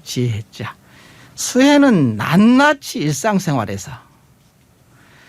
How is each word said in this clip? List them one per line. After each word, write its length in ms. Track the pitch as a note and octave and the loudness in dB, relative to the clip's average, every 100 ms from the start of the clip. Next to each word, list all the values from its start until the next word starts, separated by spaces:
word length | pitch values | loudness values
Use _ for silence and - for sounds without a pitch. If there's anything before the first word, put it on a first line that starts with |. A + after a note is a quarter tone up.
지혜자. 720 | - B2+ A#2+ G#2+ - - A2 - _ - - - - | -8 -6 -4 -6 -10 -14 -14 -16 _ -20 -20 -20 -20
수해는 800 | - - B3 C#4+ D4 C#4 F#3+ B2+ G#2+ | -12 -4 2 4 4 4 2 0 -2
낱낱이 800 | - E3+ A3 B3+ D4 D4 - B3 | 0 4 4 4 2 0 -8 -6
일상생활에서 920 | D3+ D3 A3 G3 E3 C3+ G#2 G2+ - B2+ _ _ _ _ _ _ _ _ _ _ _ _ | -4 -2 -2 -2 -2 -4 -4 -8 -12 -20 _ _ _ _ _ _ _ _ _ _ _ _